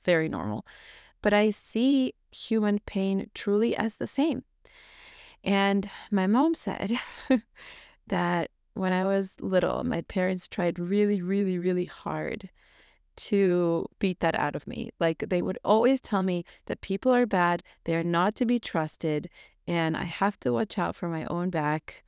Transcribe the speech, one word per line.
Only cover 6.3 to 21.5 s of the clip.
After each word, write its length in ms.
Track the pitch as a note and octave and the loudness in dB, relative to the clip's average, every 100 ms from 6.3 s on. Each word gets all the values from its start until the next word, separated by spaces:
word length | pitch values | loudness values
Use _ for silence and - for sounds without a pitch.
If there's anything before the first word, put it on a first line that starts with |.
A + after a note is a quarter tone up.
| A3+ D#4+ E4 | 4 2 0
said 440 | - - G3 A#3+ - - - | -4 -4 -4 -4 -6 -8 0
<laughs> 120 | C4 - - - - - _ - | 0 0 -16 -20 -20 -20 _ -6
that 420 | F3+ F3 F3 - _ _ | -2 0 0 -2 _ _
when 200 | - F#3 | -4 0
I 100 | F#3 F#3+ | 2 2
was 320 | G3 F#3+ - | 0 -2 -6
little, 440 | G3 F#3 - - | 0 2 2 0
my 180 | D#3+ E3+ | -2 -2
parents 460 | - F#3+ F#3 F#3 - | -4 -2 -2 -2 -6
tried 320 | - F3 E3+ | -2 -2 -2
really, 420 | F3 G3+ G#3 G3+ | -2 2 2 0
really, 380 | F3 G3 G3 F3+ | 0 0 0 0
really 260 | F3+ F3+ F3 | 0 0 -2
hard 640 | - - D#3 D#3 - F#3 _ _ _ _ _ _ - | -8 -8 -6 -6 -8 -12 _ _ _ _ _ _ -14
to 720 | - G3+ F#3+ F3 E3+ E3 - - | -2 2 4 4 2 0 -4 -2
beat 220 | F#3+ F3+ | -2 0
that 120 | E3 - | 0 0
out 160 | D3 D3 | -2 -4
of 100 | - | -8
me. 240 | - - - | -8 -8 -2
Like, 260 | E3 E3 - | 0 0 -2
they 160 | F3+ | -2
would 160 | F#3 F#3 | -2 -2
always 380 | - A3 A#3 C4+ | 2 4 4 2
tell 220 | - G3+ | 0 -2
me 220 | F#3+ F3 - - - | 0 -2 -6 -12 -10
that 160 | - | -8
people 320 | - F#3+ B3+ | -6 -2 2
are 140 | B3 A#3+ | 2 4
bad, 340 | F#3+ F3 F3 - _ | 4 2 2 -4 _
they 120 | - E3 | -4 -2
are 80 | |
not 300 | E3+ E3+ F#3+ - | 2 2 2 2
to 100 | A#3 | 0
be 120 | A#3+ | 0
trusted, 720 | - E3+ D#3 - D#3+ D3+ E3+ - - _ - | 0 -2 -2 -2 -2 -2 -4 -12 -20 _ -4
and 280 | F3 D#3+ E3 | 0 0 0
I 80 | |
have 360 | F3 - G3 - | -4 -2 -2 0
to 100 | B3+ | 0
watch 260 | A#3+ A3 - | 0 0 -2
out 180 | E3+ - | -4 -2
for 120 | E3+ | -6
my 180 | E3 - | -4 -4
own 240 | E3+ F3+ | -2 -2